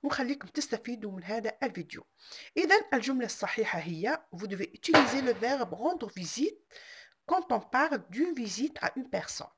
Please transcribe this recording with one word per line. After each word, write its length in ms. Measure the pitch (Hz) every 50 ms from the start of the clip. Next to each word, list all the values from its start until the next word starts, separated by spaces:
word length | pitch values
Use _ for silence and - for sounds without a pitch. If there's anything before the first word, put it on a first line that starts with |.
| -
ونخليكم 440 | 277 - - 269 240 285 277 -
تستفيدوا 640 | - _ 302 294 - - 220 - 240 247 226 208 208
من 120 | 190 185 170
هذا 280 | 180 214 233 214 220 - - 277
الفيديو. 400 | 247 - 185 165 - - - - _ _ _ - - - - - - _
إذن 240 | - 381 311 381 427 427 - -
الجملة 320 | 254 214 262 269 254 240
الصحيحة 540 | 208 - - - - - - 220 - - 170
هي: 420 | 151 170 170 156 180 233 302 320 - _ -
Vous 120 | 170 202
devez 220 | 196 196 185 196 - -
utiliser 460 | - - - 320 311 269 240 247 277
le 120 | 262 254 233
verbe 400 | 190 220 240 277 269 240 180 170
rendre 360 | - 226 320 370 339 233 202 -
visite 440 | 190 180 156 - 233 277 415 - - _ _ - - - - - - - - _ _ _
quand 260 | - 320 370 359 -
on 80 | 247 214
parle 440 | - - - 254 294 320 302 214 - -
d'une 260 | 175 233 320 359 330
visite 420 | 254 233 208 180 202 262 302 - -
à 100 | - - -
une 120 | 262 254 -
personne. 440 | - 190 - - - - - - _